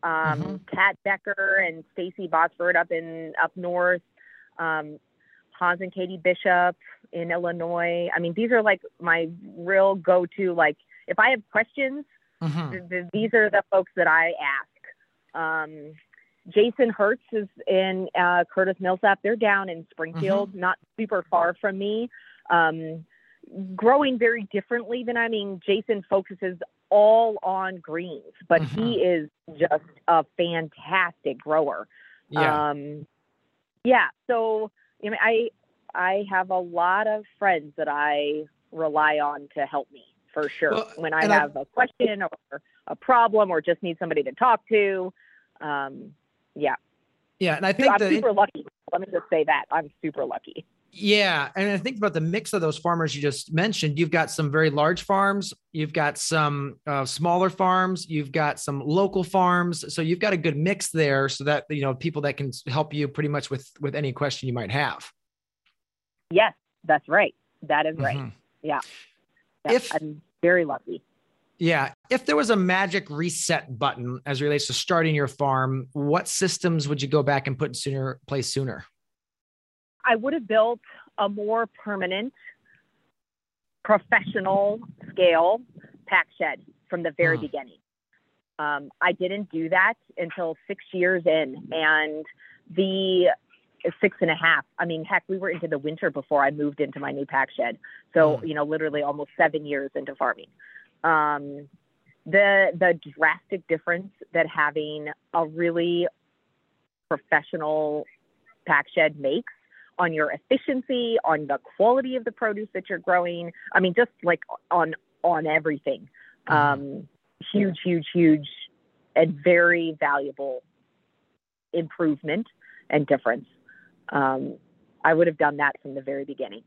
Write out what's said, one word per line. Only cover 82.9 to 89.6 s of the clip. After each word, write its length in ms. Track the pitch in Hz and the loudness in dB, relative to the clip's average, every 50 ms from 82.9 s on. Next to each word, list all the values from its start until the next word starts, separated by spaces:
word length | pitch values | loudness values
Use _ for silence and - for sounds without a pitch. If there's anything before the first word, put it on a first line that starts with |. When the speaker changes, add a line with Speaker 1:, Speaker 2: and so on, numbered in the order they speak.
| _ _ _ _ _ _ _ _ _ _ _ _ _ _ _ _ _ _ _ | _ _ _ _ _ _ _ _ _ _ _ _ _ _ _ _ _ _ _
Speaker 1:
professional 960 | - 214 202 - _ - 202 196 - - 220 190 190 190 196 202 202 208 226 233 - - _ - - | 2 2 2 4 _ 0 0 0 -2 -6 -4 -2 0 2 2 2 0 -2 -4 -8 -18 -20 _ -20 -12
scale 500 | - - 185 175 165 160 170 175 208 233 254 _ _ - - - _ - _ | -2 4 4 4 6 6 4 4 2 0 -4 _ _ -20 -20 -20 _ -20 _
pack 200 | - 196 180 165 _ _ _ | 0 0 0 0 _ _ _
shed 220 | 180 151 135 - - - _ _ _ _ | -6 -6 -6 -8 -14 -20 _ _ _ _
from 140 | 190 175 | -8 -6
the 80 | 170 165 143 | -6 -6 -2
very 200 | - 175 160 160 | 0 0 0 0
Speaker 2:
Hmm. 60 | 156 | -2
Speaker 1:
beginning. 360 | 151 139 - 143 135 120 - _ _ _ _ _ _ _ _ _ _ _ _ _ _ _ _ - | -4 -8 -8 -10 -12 -12 -20 _ _ _ _ _ _ _ _ _ _ _ _ _ _ _ _ -6
Um, 320 | 151 147 147 143 143 139 _ _ | -4 -4 -4 -4 -6 -10 _ _
I 120 | 160 180 | 0 0
didn't 380 | 175 - 180 180 196 202 208 - | 0 0 -4 -4 -4 -6 -10 -8
do 180 | - 160 | -6 -6